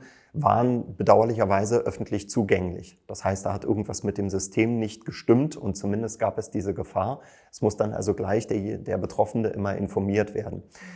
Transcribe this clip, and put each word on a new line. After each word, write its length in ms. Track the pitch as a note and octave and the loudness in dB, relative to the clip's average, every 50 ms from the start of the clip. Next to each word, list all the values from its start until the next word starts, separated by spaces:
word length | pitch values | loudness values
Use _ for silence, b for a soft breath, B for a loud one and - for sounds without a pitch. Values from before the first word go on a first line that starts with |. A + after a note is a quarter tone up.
| B B B B B B - | B B B B B B -2
waren 640 | D#3 C#3+ G#2+ G#2 A2 A#2+ B2+ B2 A#2+ - - F#2+ | 2 4 4 4 4 4 2 2 0 -2 -4 -6
bedauerlicherweise 840 | - G2+ A2+ G2+ G#2 A2+ A#2 A#2 A2 G#2+ G2 G2+ G2 G#2 G#2 A#2+ A#2 | 2 6 6 8 8 8 6 4 2 2 4 4 2 4 4 2 2
öffentlich 500 | - G#2 - - A#2+ - G#2 G2+ - - | 2 0 -4 -4 -4 -4 -4 -4 -4 -2
zugänglich. 720 | - B2 G#2+ G2 G#2 F#2 F#2 F2+ F2 F2+ F2 - - _ _ | 0 0 2 2 2 2 2 0 -4 -6 -10 -16 -20 _ _
Das 180 | - G#2 - - | -12 -8 -4 -2
heißt, 220 | F#2+ G2 G2 - | -2 -2 -2 -2
da 80 | G2+ G2 | -4 -4
hat 100 | G2 - | -2 -2
irgendwas 380 | - G#2+ G#2+ G2+ - G#2+ - | -2 0 0 -2 -4 -6 -4
mit 160 | - G2+ G2 - | -4 -4 -2 -2
dem 100 | G2 G2 | -2 -2
System 500 | F#2+ F#2+ F#2 - - A2 A2 A#2 A#2+ A#2 | -2 -2 -4 -2 0 0 0 2 0 -2
nicht 280 | A2 G#2 - - - | -2 -4 -6 -10 -12
gestimmt 500 | - - - - - A#2 B2 C#3+ D#3 - | -12 -12 0 4 6 6 6 4 2 -2
und 220 | - - G2+ F2+ - | -4 -4 -4 -4 -4
zumindest 400 | - G2+ G#2 G#2+ A#2 G#2+ - - | -2 -2 -2 -2 -2 -4 -4 -2
gab 180 | A2+ G2+ - | -2 -2 0
es 140 | - G#2+ - | -2 -6 -6
diese 240 | - A2 F2+ G2+ F2+ | -4 -4 -2 -2 -2
Gefahr. 460 | - - - - G2 F#2 A2+ C#3 B B B B B B B | -4 -6 -4 -2 -2 0 0 -2 B B B B B B B
Es 120 | - - | -4 0
muss 160 | A2+ G#2 G#2 - | 0 0 2 0
dann 160 | G#2+ G#2+ A2 | -2 -2 -2
also 180 | - G2 G2+ | -2 0 0
gleich 340 | G2 - G#2+ F#2+ G2+ A2 - | 0 0 0 0 0 0 0
der, 300 | - G#2+ G#2+ F#2+ G#2+ A2 | 0 -2 -2 -2 -4 -6
der 220 | - - - G2 G2 | -6 -6 -4 -4 -4
Betroffene 500 | F2+ - - - A#2 - - A#2 A2 G#2 | -4 -2 0 0 0 0 0 -2 -2 -2
immer 280 | - G#2 G2+ G2+ F#2+ | -2 -2 -2 -2 -2
informiert 580 | F#2 G2+ F#2+ - G2+ G2 G2+ G2+ G#2+ G#2 G#2 G#2 | -2 -4 -2 -2 0 0 2 2 2 0 0 -2
werden. 280 | G#2 G2+ F#2+ F#2 F#2+ - B B B B B B | -6 -6 -6 -8 -10 -12 B B B B B B